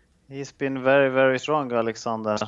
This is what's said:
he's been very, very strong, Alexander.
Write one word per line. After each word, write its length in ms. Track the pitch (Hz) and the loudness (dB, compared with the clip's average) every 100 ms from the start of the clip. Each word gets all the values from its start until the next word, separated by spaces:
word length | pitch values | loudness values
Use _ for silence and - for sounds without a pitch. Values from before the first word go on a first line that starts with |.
| _ _ _ | _ _ _
he's 220 | 139 139 | -14 -14
been 320 | - 139 135 | -6 -6 -2
very, 260 | 131 139 135 | 4 4 4
very 300 | 131 131 127 | 4 2 2
strong, 320 | - 151 131 | -2 -4 0
Alexander. 640 | 117 113 110 120 113 107 107 | -2 -2 -4 -6 -4 -2 -2